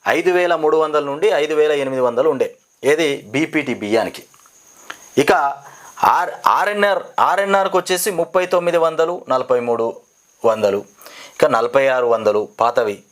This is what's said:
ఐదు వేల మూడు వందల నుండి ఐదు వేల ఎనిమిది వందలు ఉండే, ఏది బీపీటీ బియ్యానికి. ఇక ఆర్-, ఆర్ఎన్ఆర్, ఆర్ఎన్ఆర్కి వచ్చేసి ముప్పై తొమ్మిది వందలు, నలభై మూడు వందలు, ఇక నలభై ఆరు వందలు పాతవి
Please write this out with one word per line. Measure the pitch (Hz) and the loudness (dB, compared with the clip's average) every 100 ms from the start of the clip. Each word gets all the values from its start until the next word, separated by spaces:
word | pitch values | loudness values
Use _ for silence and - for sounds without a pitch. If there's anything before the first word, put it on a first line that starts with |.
| - | 0
ఐదు | 131 170 | 0 2
వేల | 180 180 165 | 2 0 0
మూడు | 151 156 | 2 2
వందల | 156 151 | 0 0
నుండి | 143 143 185 180 | -2 -2 0 0
ఐదు | 151 151 | 0 0
వేల | 151 | 2
ఎనిమిది | 147 135 131 | 0 -2 -2
వందలు | 127 117 151 | -2 2 0
ఉండే, | 135 110 - _ _ | 0 -2 -6 _ _
ఏది | 123 151 160 139 101 | 0 2 0 -2 -6
బీపీటీ | 127 156 160 131 110 | -4 -2 -2 -4 -6
బియ్యానికి. | 104 110 95 - - _ _ _ _ _ - - - - | -2 0 -2 -6 -20 _ _ _ _ _ -20 -20 -6 -2
ఇక | 143 185 139 135 - - - - - 135 | 2 2 0 -6 -16 -20 -20 -2 2 2
ఆర్-, | 180 - - | 0 -2 0
ఆర్ఎన్ఆర్, | 131 190 208 202 185 - - | 2 0 0 0 0 -4 0
ఆర్ఎన్ఆర్కి | 127 180 196 196 196 185 | 0 2 2 0 2 0
వచ్చేసి | 180 185 196 | 0 -2 -2
ముప్పై | 175 165 185 180 | -4 -2 -2 0
తొమ్మిది | 180 175 170 | -2 0 0
వందలు, | 165 160 160 180 - | 0 0 -2 -2 -4
నలభై | 131 127 123 | -4 0 -2
మూడు | 120 117 113 113 _ _ _ _ 113 | 0 -2 -2 -6 _ _ _ _ -2
వందలు, | 110 104 101 101 _ - - - - | 2 0 0 -6 _ -20 -20 -20 0
ఇక | 123 | 2
నలభై | 117 120 135 135 | 2 2 2 2
ఆరు | 127 123 | 0 0
వందలు | 113 107 104 101 - | 2 2 0 -2 -2
పాతవి | 113 123 113 101 _ | 0 0 -2 -4 _